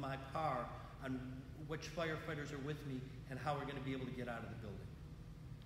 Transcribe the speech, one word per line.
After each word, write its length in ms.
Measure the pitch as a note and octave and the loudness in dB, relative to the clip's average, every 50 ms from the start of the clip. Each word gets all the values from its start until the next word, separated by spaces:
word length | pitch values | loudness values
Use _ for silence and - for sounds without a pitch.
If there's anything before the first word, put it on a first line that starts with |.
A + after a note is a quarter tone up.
my 160 | C#3 C3+ C3+ C#3 - - - | 0 0 0 0 -2 0 2
car 320 | D#3+ D#3+ D3 C3 B2 A#2+ A#2+ - - - - - - C3+ | 4 4 6 6 4 2 0 -2 -4 -6 -8 -8 -4 0
on 160 | C3 C3 B2+ B2+ - - - - - - - D#3 C#3+ | 0 2 2 0 -2 -2 -4 -4 -6 -6 -6 -2 0
which 260 | D#3+ D3+ - - - | 0 0 0 0 2
firefighters 560 | F3 E3 D#3+ D#3 D3+ - - D#3+ D3 C#3+ C#3+ C#3+ | 2 4 4 2 2 2 0 0 0 0 0 0
are 100 | C#3 C3 | 0 0
with 220 | D3 D3+ - - | 0 0 0 0
me 140 | C#3 C3 C3 C3 - - - - - | 0 0 0 0 -2 -4 -6 -4 -4
and 120 | C3 B2+ | -2 2
how 140 | B2 D3+ D3 | 4 4 4
we're 100 | C#3 C3+ | 4 4
gonna 160 | C3+ C#3 C3+ C3 | 2 0 0 2
be 80 | C3+ C3+ | 2 2
able 140 | B2+ B2+ | 2 2
to 60 | A#2+ A#2 | 0 0
get 160 | B2 B2 A#2+ | 0 0 0
out 100 | A#2 A2+ | 0 0
of 100 | A2+ A2 | -2 -2
the 60 | A2+ A#2 | -4 -2
building. 260 | A2 G2+ G2+ G2+ - - - - - - - - - - - - - - - - - | -2 -2 -4 -4 -4 -6 -6 -6 -8 -8 -8 -8 -8 -8 -8 -8 -8 -8 -8 -8 -8